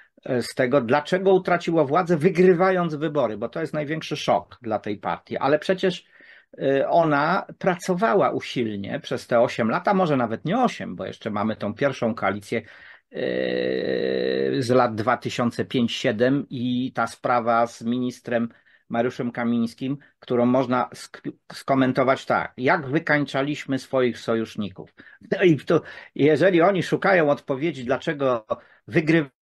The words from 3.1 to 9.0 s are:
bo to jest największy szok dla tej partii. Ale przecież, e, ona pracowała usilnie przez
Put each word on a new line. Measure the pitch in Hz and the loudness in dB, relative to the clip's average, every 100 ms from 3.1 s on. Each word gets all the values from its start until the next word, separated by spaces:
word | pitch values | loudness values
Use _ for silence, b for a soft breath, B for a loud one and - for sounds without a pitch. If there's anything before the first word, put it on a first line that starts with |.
| 151 117 104 | 0 0 -2
bo | 117 | -6
to | - | -6
jest | 160 | -6
największy | 151 143 160 - 147 | -4 -4 -6 -6 -6
szok | - 104 - - | 0 0 0 -12
dla | 110 107 | -6 -4
tej | - 104 | -4 -6
partii. | - 85 - 120 | -4 -6 -6 -4
Ale | 135 151 | 0 0
przecież, | - 185 190 175 - B B B B - | 0 0 0 -4 -10 B B B B -4
e, | 135 139 - | 0 0 2
ona | 170 160 143 151 190 - 165 | 2 4 2 2 0 -4 -4
pracowała | 196 175 - 180 226 208 127 | -2 -2 -2 0 2 2 2
usilnie | 131 - - 113 101 101 | 0 -6 -4 -4 -4 -6
przez | 123 | -8